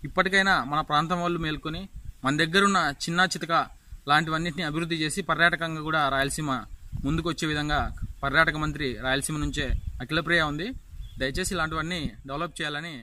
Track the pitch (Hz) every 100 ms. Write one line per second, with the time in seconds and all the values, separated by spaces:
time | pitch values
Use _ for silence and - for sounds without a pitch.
0 | 143 - 185 196 190 180 123 147 156 147
1 | 160 175 175 170 160 151 156 165 196 -
2 | - - 127 151 165 175 202 190 156 135
3 | - 170 185 175 160 165 139 - - -
4 | - 147 160 156 170 147 139 147 165 165
5 | 156 147 170 156 170 170 165 160 156 160
6 | 143 135 139 139 151 131 104 - - -
7 | 135 160 165 156 160 151 147 151 123 -
8 | - - 139 139 165 156 151 143 143 110
9 | 127 135 139 156 147 147 135 - - -
10 | 127 156 160 170 156 147 196 262 - -
11 | - - 131 135 185 185 160 160 156 180
12 | 135 107 135 143 170 - 156 147 165 143